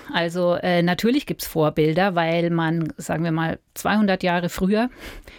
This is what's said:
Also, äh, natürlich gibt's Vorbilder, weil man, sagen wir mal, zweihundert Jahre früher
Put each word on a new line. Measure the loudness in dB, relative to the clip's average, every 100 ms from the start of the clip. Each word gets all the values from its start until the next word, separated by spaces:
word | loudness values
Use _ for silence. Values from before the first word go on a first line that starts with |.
| -6
Also, | -2 -2 0 0
äh, | 2 2 2
natürlich | 2 2 2 0 -2
gibt's | -6 -6
Vorbilder, | 0 0 2 2 2 0
weil | 0 0 0 0
man, | 0 0 0 -2 -6
sagen | -4 -2
wir | -2
mal, | 0 -2 -4 _
zweihundert | -6 0 2 2 2
Jahre | 0 0 -2
früher | -2 0 2 0 -4 -16 -16 -18